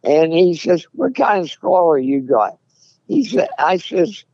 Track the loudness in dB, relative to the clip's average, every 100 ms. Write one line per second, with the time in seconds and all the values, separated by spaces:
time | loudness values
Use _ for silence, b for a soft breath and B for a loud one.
0 | 2 2 2 4 2 2 -2 -2 -4 -4
1 | -4 0 0 0 -4 -6 0 2 4 2
2 | 0 -4 0 0 0 -4 _ b b b
3 | -4 -2 0 -2 -2 -2 -2 -2 -4 -2
4 | -2 -4 _